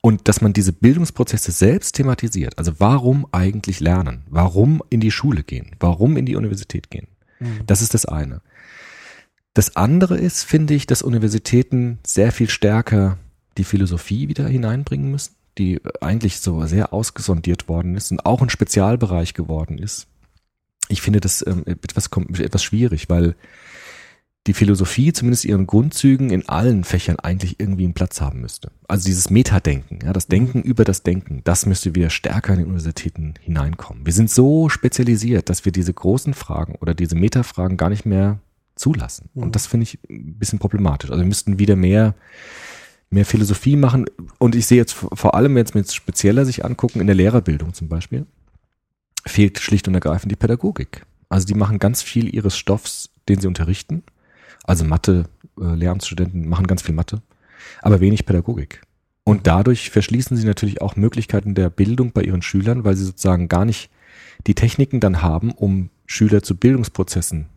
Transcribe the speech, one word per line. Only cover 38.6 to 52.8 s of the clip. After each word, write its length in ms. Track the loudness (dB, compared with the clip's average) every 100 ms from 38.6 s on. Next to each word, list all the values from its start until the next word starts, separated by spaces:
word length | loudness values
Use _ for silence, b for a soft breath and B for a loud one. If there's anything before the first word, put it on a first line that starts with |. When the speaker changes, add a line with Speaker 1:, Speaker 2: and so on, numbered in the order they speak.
| _ -4
Speaker 1:
zulassen. 540 | -2 -2 -4 -10 -16
Speaker 2:
Mhm. 80 | -8
Speaker 1:
Und 100 | -4 -4
das 100 | -2
finde 160 | -2
ich 140 | -2 -6 -18
ein 260 | -16 -16 -10
bisschen 220 | -6 -2
problematisch. 500 | -2 0 0 0 -4
Also 120 | 0
wir 40 | 0
müssten 300 | 0 -2 0
wieder 160 | 4
mehr, 400 | 4 6 4 4 0 B B B B B B B B _
mehr 160 | 2 2
Philosophie 480 | 2 2 0 2
machen. 300 | 4 4 2 -2 -8 -20 _
Und 160 | 2
ich 120 | 2 4
sehe 120 | 4
jetzt 140 | 4
v-, 160 | -4 -10
vor 220 | 0 2
allem, 220 | 4 4 4
jetzt 180 | 2
mit 180 | 0 -2
spezieller 520 | -6 -6 0 2 4
sich 200 | 2 -2
angucken, 360 | -6 -2 -2 0
in 80 | 2
der 80 | 4
Lehrerbildung 580 | 6 4 2 -2 -4
zum 140 | -8 -6
Beispiel, 380 | -6 -6 -8 -8 _ _ _ _ _ _ _ _ -16 -6
fehlt 320 | 2 2 2
schlicht 300 | -2 0 0
und 60 |
ergreifend 360 | -2 0 -4 -4
die 60 | -2
Pädagogik. 680 | -2 0 -2 -4 -10 -14 -20 _ _
Also 180 | -2 0
die 60 |
machen 260 | 0 0 2
ganz 200 | 0 0
viel 300 | -4 -2 -2
ihres 240 | -2 -2 -4
Stoffs, 540 | -2 -2